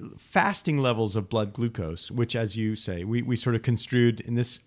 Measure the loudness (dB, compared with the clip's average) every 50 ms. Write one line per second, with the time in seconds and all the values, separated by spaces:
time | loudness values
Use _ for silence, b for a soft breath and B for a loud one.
0 | -16 -16 -16 -18 -12 -2 0 2 2 2 0 -2 -2 0 2 2 2 2 2 2
1 | 0 0 0 -2 -2 0 0 0 0 -2 -2 -2 -4 -2 -2 -4 -4 -6 -6 -8
2 | -10 -6 -2 -2 -2 0 0 -2 -2 -2 -2 -2 -2 -2 -2 -4 -6 -6 -6 -6
3 | -4 -2 -2 -2 0 0 -2 0 2 2 0 2 2 2 0 0 0 2 4 6
4 | 6 6 4 2 -2 -2 -2 -2 -2 -2 -6 -10 -10